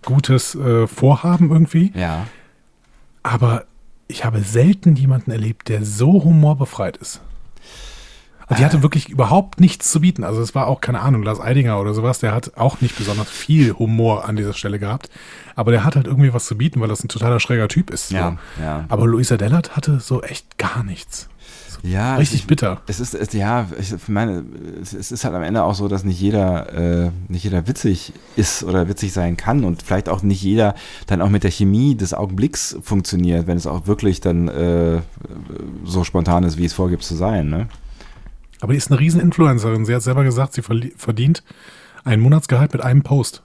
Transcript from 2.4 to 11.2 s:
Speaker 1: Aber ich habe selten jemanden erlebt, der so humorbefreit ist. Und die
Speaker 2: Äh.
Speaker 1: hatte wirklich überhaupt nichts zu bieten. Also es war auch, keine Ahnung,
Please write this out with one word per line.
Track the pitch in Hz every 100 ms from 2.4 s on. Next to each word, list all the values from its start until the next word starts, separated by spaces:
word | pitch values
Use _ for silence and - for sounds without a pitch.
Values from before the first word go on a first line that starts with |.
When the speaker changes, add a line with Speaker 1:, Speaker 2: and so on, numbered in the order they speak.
| _ _ _ _ _ _ - _
Speaker 1:
Aber | - 117 123 117 - - - - _
ich | -
habe | 117 110
selten | 101 113 151 196 170 143
jemanden | 135 131 117
erlebt, | 110 110 113 -
der | 107
so | 107 104 131 190
humorbefreit | 151 160 151 147 135 - 92 -
ist. | - - - - - - - - - - - - _ _ -
Und | 117
die |
Speaker 2:
Äh. | 139
Speaker 1:
hatte | 156
wirklich | 143 151 -
überhaupt | 131 113 170 196 -
nichts | 180 - -
zu | 165
bieten. | 175 -
Also | 92 110
es | 113 139
war | 120
auch, | 135
keine | - 123
Ahnung, | 131 123